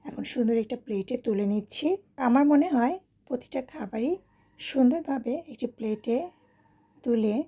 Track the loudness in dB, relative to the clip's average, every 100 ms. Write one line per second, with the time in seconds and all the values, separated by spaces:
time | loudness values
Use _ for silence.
0 | -14 -10 -6 0 2 2 -2 -8 -6 -6
1 | -4 -6 -2 0 0 0 -2 -2 0 -2
2 | _ -2 2 4 6 6 4 2 2 0
3 | _ _ _ -8 -6 -8 -8 -10 -8 -4
4 | -2 -4 _ _ _ _ -6 2 4 4
5 | -2 -6 -4 -6 -6 -8 -8 -6 -6 -4
6 | -2 -2 -2 _ _ _ _ _ _ _
7 | 0 2 2 0